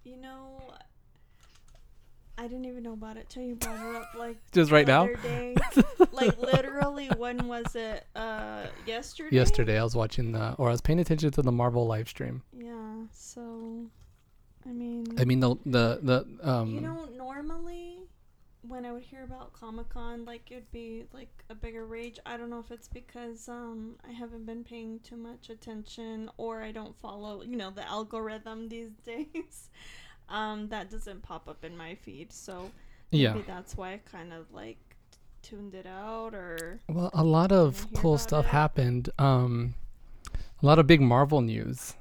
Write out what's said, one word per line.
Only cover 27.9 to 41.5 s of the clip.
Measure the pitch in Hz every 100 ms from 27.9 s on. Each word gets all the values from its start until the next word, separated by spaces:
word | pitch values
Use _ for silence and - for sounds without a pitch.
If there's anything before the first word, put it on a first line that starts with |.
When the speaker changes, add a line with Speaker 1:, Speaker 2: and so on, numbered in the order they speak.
| 208 214 226 220 214 226 220 226
Speaker 1:
these | 233 226 214
<laughs> |
days. | - 233 302 330 349 - - - - - - - -
Um, | 208 214 214 214
that | 214 190
doesn't | 208 208 202
pop | - 165 -
up | 151
in | 160 170
my | 165
feed, | 196 - 131 165
so | - - 185 185 - - - -
Speaker 2:
Yeah. | 156 120
Speaker 1:
maybe | 110 98
that's | 90 - -
why | 185
I | 202
kind | - 185 170
of, | 165 160
like, | - 110 - _ - _
t-, | _ - - -
tuned | 208 202
it | 190 185
out | 190 214 226 226
or | 208 175 165 165 180 -
Speaker 2:
Well, | 165 175
a | 156
lot | 160 160 185
of | 196 151 131
Speaker 1:
didn't | -
hear | -
Speaker 2:
cool | 165
Speaker 1:
about | 147
Speaker 2:
stuff | - 151 139
Speaker 1:
it. |
Speaker 2:
happened. | 147 151 - 123 123 123 -
Um, | 135 131 123 120 120 120 - - - - -
a | - - - 139
lot | 156
of | 143
big | 160
Marvel | 131 120 143 151
news | 117